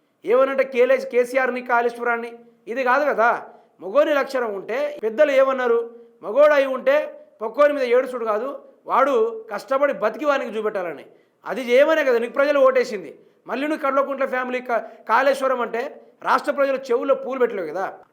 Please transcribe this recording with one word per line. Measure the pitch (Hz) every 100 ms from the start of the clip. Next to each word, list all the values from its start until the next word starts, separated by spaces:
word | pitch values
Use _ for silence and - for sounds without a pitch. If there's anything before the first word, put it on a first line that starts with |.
| _ _
ఏమనంటే | 170 240 269 269
కేలే-, | 262 233 254 262 -
కేసీఆర్ని, | 240 247 262 254 247
కాళేశ్వరాన్ని, | 247 240 240 240 240 233 233 233 - _ -
ఇది | 240
కాదు | 247 262
కదా. | 294 202 233 180 - - _ _
మొగోని | 170 233 320
లక్షణం | 294 262 262 233
ఉంటే | 196 165 233 294 -
పెద్దలు | 208 214 302
ఏమన్నారు? | 262 269 254 247 233 233 - - _
మగోడు | 165 226 294
అయి | 285 269
ఉంటే | 254 233 294 311 - - _
పక్కోని | 220 233 294
మీద | 285
ఏడుచుడు | 254 240 262 247
కాదు, | 226 208 254 302 - _ -
వాడు | 190 269 254 220 226 -
కష్టపడి | 202 - 269 285
బతికి | 208 208 220
వానికి | 294 277 247 214
చూపెట్టాలని. | 214 202 180 139 117 _ _ _ 147
అది | 196 240
చేయమనే | 247 302 320
కదా | 277 233
నీకు | 240
ప్రజలు | 262 277 285
ఓటేసింది. | 262 254 240 208 151 - _ _ -
మళ్ళీ | 233 294
నువ్వు | 311
కల్వకుంట్ల | 277 269 277 262 262
ఫ్యామిలీ | 254 254 247
కా-, | 247 233 220 - -
కాళేశ్వరం | 226 277 269 269 254
అంటే | 226 226 277 - - _
రాష్ట్ర | 170 214 -
ప్రజలు | 277 277 262
చెవుల్లో | - 240 277
పూలు | 262 240 262
పెట్టలేవు | 240 196 160
కదా. | 160 185 - -